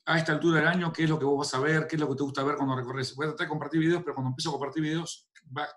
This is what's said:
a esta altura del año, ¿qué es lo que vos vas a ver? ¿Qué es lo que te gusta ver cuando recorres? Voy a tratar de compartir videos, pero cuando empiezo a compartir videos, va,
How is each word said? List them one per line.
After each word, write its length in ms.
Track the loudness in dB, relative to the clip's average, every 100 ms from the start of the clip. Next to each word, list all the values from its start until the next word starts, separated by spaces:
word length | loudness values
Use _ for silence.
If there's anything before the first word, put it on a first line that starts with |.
| 0
a 100 | 0
esta 140 | 2
altura 280 | 2 4 4
del 80 | 4
año, 220 | 2 0
¿qué 120 | 0
es 60 | 2
lo 80 | 2
que 80 | 2
vos 120 | 2
vas 160 | 0
a 80 | 0
ver? 240 | 2 2 0
¿Qué 100 | 0
es 40 |
lo 80 | 0
que 80 | 0
te 60 |
gusta 200 | -2 0
ver 140 | 0 0
cuando 180 | 0 0
recorres? 380 | -2 -4 -4
Voy 120 | -4 -4
a 20 |
tratar 160 | -2 -4
de 40 |
compartir 300 | -4 -2 2
videos, 220 | 2 2
pero 120 | -2
cuando 160 | -4 -2
empiezo 180 | -2 -2
a 40 |
compartir 300 | -2 -4 -2
videos, 460 | -2 -2 -4 -10 _ -20 -10 -8
va, 120 | -8